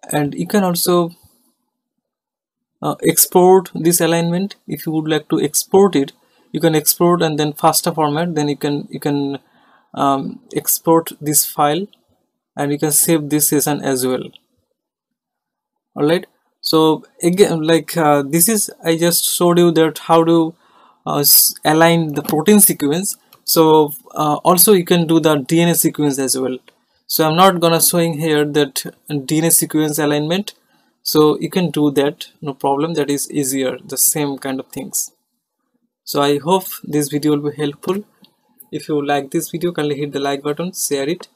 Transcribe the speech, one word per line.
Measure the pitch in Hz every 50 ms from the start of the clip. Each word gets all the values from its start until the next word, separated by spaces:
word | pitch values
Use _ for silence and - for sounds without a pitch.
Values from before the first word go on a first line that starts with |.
| - - -
And | 147 147 143 139
you | - 175
can | 170 - 208 196
also, | 180 175 175 - - 180 175 170 170 175 _ _ _ _ _ _ _ _ _ _ _ _ _ _ _ _ _ _ _ _ _ _ _ _ _ _ _ _ _ _ _ _ _ -
uh, | 151 147 - -
export | 165 165 - - - - 180 180 185 190 190 180 - _
this | - 156 165 175 -
alignment. | 175 160 170 170 170 170 170 180 196 202 - _ _
If | - 156 147 -
you | 170 156
would | 156 156 156
like | 156 151 147 _
to | 165 156
export | 143 147 - - - _ - 190 196 196 170
it, | 143 139 139 _ _ _ _ _ _ _ _ -
you | 156
can | - 165 156
export | 156 151 - - - 175 175 175 170 170
and | 160 151 147
then | 151 151 143
fasta | - - 160 147 - - 175 165
format, | 156 156 147 143 151 170 175 165
then | 151 147 147
you | 143
can, | 139 - 147 147 143 - -
you | - -
can, | - 151 143 143 139 139 139 135 _ _ _ _ _ _ _ _ _ _ -
um, | 135 139 139 139 135 131 - - - _ _ -
export | - - - - - _ - 165 165 165 - - _
this | 147 147 151 - -
file | - - - 151 147 151 170 196 202 _ _ _ _ _ _ _ _ _ _ _ _ _
and | - 147 143 147
you | 143
can | 160 156 143
save | - - - 170 160 151 143
this | 147 151 147 -
session | 156 147 135 156 147 147 -
as | 135 135 127 127
well. | 127 127 123 - - _ _ _ _ _ _ _ _ _ _ _ _ _ _ _ _ _ _ _ _ _ _ _ _ _ _ _ _ _ _ _ _ _
All | - 143
right, | 151 165 185 - _ _ _ _ _ _ _
so | - - - 160 160 160 156 143 - _ _ _ -
again, | 175 175 185 202 - 165 160 156
like, | 156 165 165 151 - -
uh, | 170 160 147 147 143 139
this | 135 147 170 170 -
is, | 226 208 - - - _ -
I | 165 165
just | 160 165 175 170 - -
showed | - - - 180 175 175 175
you | 175 170 160
that | 160 160 160 151 -
how | - - 165 170 165
to, | 165 170 165 160 160 165 _ _ _ _ _ _ _ _ _ _
uh, | - 156 147
s-, | 143 139 - - - - - - -
align | 156 156 156 165 165 170 165 165 151 143
the | 147 147
protein | - - 151 151 - - 208
sequence. | 196 - 156 - - 139 147 170 196 - - _ _ _ _ _ _
So, | - - 170 160 160 156 156 151 147 - - _ - -
uh, | - 151 151 147
also | - - 160 180 180 - 226 214
you | 185 175
can | - 185 175 170
do | 151 165 165
the | 151 160 156
D | 147 127 - 165 165
N | 170 175
A | 165
sequence | - - 160 - - 151 147 135 135
as | 135 131 - 131
well. | 131 127 127 127 _ - _ _ _ _ _ _ _
So | _ - - 160 156
I'm | 156
not | 170 185 196 185 175
gonna | 165 165 165 160
showing | 156 - - 175 170 170 160 143
here | 156 165 151 147 147
that | 147 143 151 147 139 - - - 170 - _ _ - 151 147 131
D | 127 156 156
N | 156
A | 165
sequence | 160 - 165 151 - 156 156 151 147 156
alignment. | 151 147 147 147 151 156 170 190 208 - - _ _ _ _ _ _ _ _ _ _
So | - - 156 151 151 147 -
you | - 151
can | - 190 180 160
do | 143 151 147 147 139
that, | 139 139 147 143 _ - - _ _ -
no | 151 131
problem. | _ - 139 139 139 147 165 170
That | 156 143 139
is | 143 139 - -
easier, | - 147 143 131 135 135 131 127 127 127 -
the | - 135
same | 127 - - - 160 147 143 139 131
kind | - 139 131 131
of | 127
things. | _ - 139 135 - - - - - _ _ _ _ _ _ _ _ _ _ _ _ _ _ _ _ _ _ _
So | - - 143
I | 143 143 147 147
hope | 143 160 190 190 185 - - - -
this | - 147 147 147 139
video | 143 147 143 151 151
will | 147 147 147
be | 143
helpful. | - 151 147 143 _ - - 185 202 208 _ _ _ _ _ _ _ _ _ _ _ - _ -
If | 151 - -
you | 156 147 143
like | 143 143 143 139 135
this | - 165 160 -
video, | - 170 170 180 175
kindly | - 151 147 143
hit | 131 147 147 139
the | 143
like | 139 143 139 139 139
button, | 147 147 143 170 180 185
share | - - - 147 139 139 143
it | 175 180 - _ _